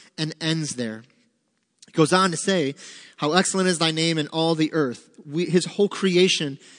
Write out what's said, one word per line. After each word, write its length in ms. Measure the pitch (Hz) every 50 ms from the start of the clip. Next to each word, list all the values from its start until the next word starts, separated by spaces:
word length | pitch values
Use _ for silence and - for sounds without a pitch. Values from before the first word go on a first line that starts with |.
| - _ -
and 200 | - 156 156 - -
ends 360 | 165 160 165 160 151 127 120
there. 280 | 123 117 110 110 113 120 _ _ _ _ _ _ _ _ _ _ _ _ _ _ _ -
He 40 | _ -
goes 200 | 165 156 143 180
on 160 | 185 190 185
to 80 | 165
say, 380 | - - 196 190 175 139 135 139 - - - - - - - _
"How 140 | - 147 151
excellent 360 | 165 185 185 - - 190 185
is 120 | 185 175 151
thy 100 | 165 160
name 300 | 160 160 165 165 165 156
in 80 | 147
all 260 | - - 160 160 165 165
the 180 | 156 156 - -
earth." 360 | 160 143 123 113 - - _ _ - -
We, 200 | 143 143 175 180
his 200 | - 165 180 -
whole 240 | 180 - - 202 190
creation 720 | - - 208 190 175 180 185 185 - - 160 139 135 - - - -